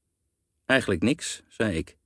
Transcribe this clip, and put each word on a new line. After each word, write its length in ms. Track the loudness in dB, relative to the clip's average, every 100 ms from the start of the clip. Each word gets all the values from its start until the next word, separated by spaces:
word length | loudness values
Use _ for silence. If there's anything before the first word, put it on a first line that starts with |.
| _ _ _ _ _ _ 0
"Eigenlijk 360 | 2 2 0
niks," 400 | 0 -2 -6 -12 _
zei 280 | -4 -2 -2
ik. 200 | -6 _